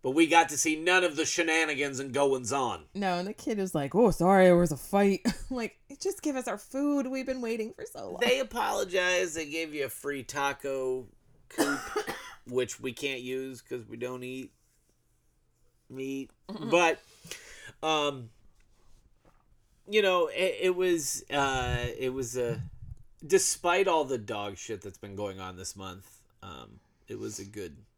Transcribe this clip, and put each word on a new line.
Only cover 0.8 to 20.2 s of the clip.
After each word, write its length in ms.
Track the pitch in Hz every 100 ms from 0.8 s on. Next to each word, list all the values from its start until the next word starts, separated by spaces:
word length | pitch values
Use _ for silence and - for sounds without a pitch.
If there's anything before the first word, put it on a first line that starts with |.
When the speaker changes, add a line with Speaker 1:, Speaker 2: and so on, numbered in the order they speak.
| 170 185
Speaker 1:
of 120 | 180 143
the 80 |
shenanigans 720 | 151 - 165 160 156 139 143 131
and 140 | 139
goings-on. 720 | 127 143 131 117 139 123 87 78
Speaker 2:
No, 240 | 196 196 175
and 80 | 185
the 40 |
kid 240 | 214 - 214
was 160 | 190
like, 200 | 156 139
"Oh, 160 | 185 233
sorry, 340 | - 175 196 185
there 100 | 175
was 160 | 175
a 40 | 139
fight." 460 | - 196 202 190 233
<laughs> 240 | - -
Like, 280 | 254 226 - _ 277
just 220 | 381 -
give 120 | 311 262
us 120 | 247
our 80 | 208
food. 480 | - 269 285 285 262
We've 180 | 262 262
been 160 | 254
waiting 300 | 233 226 220
for 100 | -
so 260 | - - 98
long. 60 | -
Speaker 1:
They 160 | 240 262
apologized. 960 | 262 240 226 208 196 185 180 180 185 160
They 80 | 151
gave 280 | 160 160
you 100 | 147
a 40 | 131
free 320 | - 143 139
taco 840 | 120 143 139 135 139 135 131 127 127 _ _ _ _
coop, 280 | - 285 285 - 415 -
<coughs> 360 | - - - -
which 320 | 127 123 -
we 120 | 139
can't 260 | 117 143 131
use 400 | 127 131 131 123
'cause 220 | _ 127 107
we 120 | 117
don't 260 | 123 127
eat 260 | 127 131 131 _ _ _ _ _ _ _ _ _ _ _ _ _ _
meat. 400 | 131 135 135 135 _ -
Speaker 2:
Mm-mm. 200 | 202 151
Speaker 1:
But, 300 | 170 170 156 - - - - - - - - 160
um, 440 | 156 147 135 117 _ - _ _ _ _ - _ _ _ _ _ _ _ _ -
you 100 | 214
know, 280 | 196 180